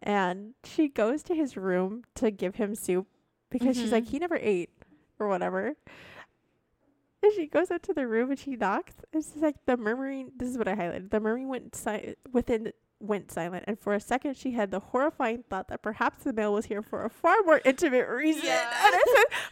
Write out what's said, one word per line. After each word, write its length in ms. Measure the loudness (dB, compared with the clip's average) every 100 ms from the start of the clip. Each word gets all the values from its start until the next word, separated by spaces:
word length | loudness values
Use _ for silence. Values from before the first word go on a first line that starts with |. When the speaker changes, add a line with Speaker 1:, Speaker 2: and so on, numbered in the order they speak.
Speaker 1:
and 520 | -2 0 0 -2 -10 -18
she 240 | -8 0 0
goes 340 | 2 0 0
to 120 | -2 -2
his 220 | -2 -2
room 480 | 0 0 0 -4 -12 -2
to 160 | -2
give 240 | 0 -4 -2
him 200 | -4 -4
soup 320 | -2 -2 -2 _ _ _ _
because 260 | 0 2 2
she's 120 | 2
Speaker 2:
Mm-hmm. 60 | 2
Speaker 1:
like, 100 | 0
"He 100 | -4
never 200 | -2 -2
ate," 320 | 0 0 -2 _ -20 _ _ -6
or 80 | -2
whatever. 480 | 0 -2 -2 -4 -8 -14 -20 -20 -20 -20 _ _ _ _ _ _ _ _ 2
And 120 | 2 2
she 120 | 0
goes 220 | 0 0
up 120 | -2
to 120 | -4
the 140 | -4 0
room 220 | 0 0
and 80 | -4
she 160 | -6 -4
knocks. 380 | -2 -2 -6 -16 -6
And 100 | -6
she's 200 | -6 -2
like, 160 | -2 -2 -2
"The 100 | 0
murmuring," 560 | 0 -2 -4 -8 -10 -8
this 100 | -6
is 100 | -4
what 120 | -2
I 60 | -2
highlighted. 340 | -4 -6 -2
"The 100 | -2
murmuring 300 | 0 -2 -4
went 260 | -8 -10 -10
si-, 400 | -6 -6 -8 -14 -2
within 400 | -2 0 -2 -4 -12 _ -12
went 320 | -4 -4 -4
silent. 320 | -8 -6 -8 -8
And 100 | -6
for 160 | -2
a 60 | -4
second, 380 | -2 -4 -4 -6
she 140 | -6
had 200 | -2 -2
the 80 | -4
horrifying 640 | -4 0 0 0 -4 -4 -6
thought 180 | -8 -8
that 140 | -8
perhaps 420 | -8 -2 -4 -2
the 80 | -6
male 220 | -2 0
was 140 | 0 -2
here 140 | -8
for 220 | -8 -6
a 60 | -8
far 260 | 0 4 6
more 160 | 6 6 6
intimate 420 | 4 4 4 2
reason." 360 | 0 0 0 0
Speaker 2:
Yeah. 160 | 0
Speaker 1:
And 340 | 0 4 6 8
I 80 | 6
said, 320 | 8 6 2 2